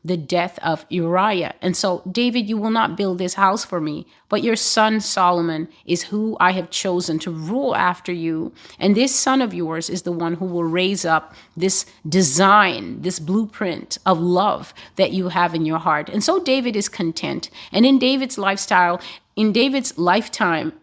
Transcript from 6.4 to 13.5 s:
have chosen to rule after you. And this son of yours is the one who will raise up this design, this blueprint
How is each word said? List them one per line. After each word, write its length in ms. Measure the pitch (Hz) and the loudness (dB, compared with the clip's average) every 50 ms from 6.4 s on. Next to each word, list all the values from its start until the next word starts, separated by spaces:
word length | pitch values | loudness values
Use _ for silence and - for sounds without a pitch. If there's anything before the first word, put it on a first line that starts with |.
| 175 180 190 | 2 2 2
have 180 | 190 175 - | 2 -4 -6
chosen 480 | - - - 190 180 180 175 - 156 156 | -8 -4 -2 -2 -2 -2 -2 -2 -4 -4
to 100 | - 185 | -4 -6
rule 460 | 165 160 156 165 220 262 285 254 - | -8 -6 -6 -4 -4 -2 -2 -2 0
after 360 | - 180 180 180 - - - | 0 0 0 -2 -4 -8 -8
you. 400 | 180 170 165 165 160 160 165 - - - - - - - | -6 -4 -4 -4 -4 -4 -6 -8 -10 -16 -20 -20 -8 0
And 160 | - 196 202 | 2 2 4
this 180 | 214 254 269 269 | 4 2 2 2
son 300 | - - 269 262 269 254 | 0 2 2 2 2 0
of 100 | 220 175 | 0 -2
yours 380 | 175 170 160 160 160 165 - | -6 -6 -4 -4 -6 -6 -6
is 100 | 202 180 | -8 -6
the 100 | - 175 | -4 -4
one 220 | 175 165 170 165 175 | -4 -2 -2 -2 -2
who 120 | 165 190 | -4 -4
will 180 | 185 175 175 170 | -4 -2 -2 -2
raise 420 | 165 160 180 185 190 202 - - | 0 0 0 0 0 -2 -2 0
up 300 | 165 160 156 - - - - - _ _ | 0 0 0 0 -6 -20 -20 -20 _ _
this 300 | 165 180 190 - - - - _ _ _ 156 | -2 0 0 0 -2 -4 -8 _ _ _ 0
design, 960 | 147 190 185 147 127 165 196 196 202 208 202 185 127 117 95 85 85 - 143 | 2 4 4 4 4 4 6 6 8 6 6 4 0 -4 -8 -10 -10 -8 -6
this 160 | 180 180 - | -6 -6 -6
blueprint 800 | 151 156 190 220 226 208 | -4 -2 -2 -2 -2 -4